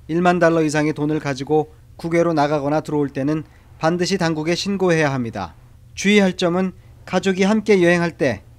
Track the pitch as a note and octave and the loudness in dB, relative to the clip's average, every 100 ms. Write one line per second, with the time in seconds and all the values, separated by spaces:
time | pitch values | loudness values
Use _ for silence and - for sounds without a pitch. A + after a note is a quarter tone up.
0 | - E3 F3+ F3+ E3 E3 D#3 D#3 D3+ D3 | -6 0 2 4 4 4 2 0 -2 -2
1 | D3 D3+ C#3+ C3 C#3 D3+ D3 - - - | -2 -2 -4 -6 -2 -2 -2 -10 -20 -12
2 | E3+ E3+ E3+ D#3+ C#3+ D3+ C#3 D#3 D3 D3+ | -2 0 2 2 0 0 0 -2 -2 -4
3 | C#3+ C#3 C#3 D#3 - - - - D#3+ F3 | -2 -2 -2 -4 -6 -18 -20 -4 -2 0
4 | E3+ F#3+ E3 D#3 D#3 F3 G3 G3 F#3 D#3+ | -2 -2 -2 -2 -2 -4 -4 -2 0 2
5 | D3 C3+ A#2 G#2+ F2+ - - - - - | 0 -2 -6 -8 -10 -12 -20 -20 -20 -4
6 | G3 G#3 F#3+ F3+ F3+ F3 F#3 - - - | 2 4 2 0 -2 0 -4 -8 -20 -20
7 | - F#3 F#3+ F#3 F#3+ A3 G#3+ G3 E3+ F3 | -6 -2 -2 0 0 0 2 4 4 4
8 | E3+ - D3 G#2 - | 0 -2 -2 -2 -10